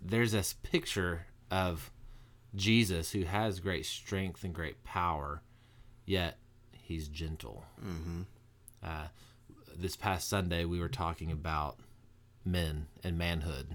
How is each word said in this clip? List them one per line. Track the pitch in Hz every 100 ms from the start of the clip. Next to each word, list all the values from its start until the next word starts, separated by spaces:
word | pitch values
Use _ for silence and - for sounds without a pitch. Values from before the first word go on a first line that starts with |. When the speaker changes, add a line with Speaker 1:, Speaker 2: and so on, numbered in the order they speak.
Speaker 1:
there's | 90 113 117
this | 104 90 -
picture | - 175 - 104 87 85 - - -
of | 95 92 82 - - - - - - -
Jesus | 98 98 113 107 85 82
who | 101
has | 85 101 110 92
great | 95 85 -
strength | - - 98 95 82
and | 92
great | 85 80 -
power, | - 92 87 76 73 73 - - - - - - -
yet | 95 85 - - - -
he's | - - 82 76
gentle. | 73 80 80 58 50 - -
Speaker 2:
Mm-hmm. | 104 82 82 85 92 - - - - -
Speaker 1:
Uh, | 85 78 78 - - - - - - 80
this | 90 -
past | 104 92 -
Sunday, | 101 90 85 85
we | 87
were | 85
talking | - 85 82 80
about | 76 80 76 73 - - - - - - - 92
men | 90 82 76 73 -
and | 92 85
manhood. | 85 85 78 67 69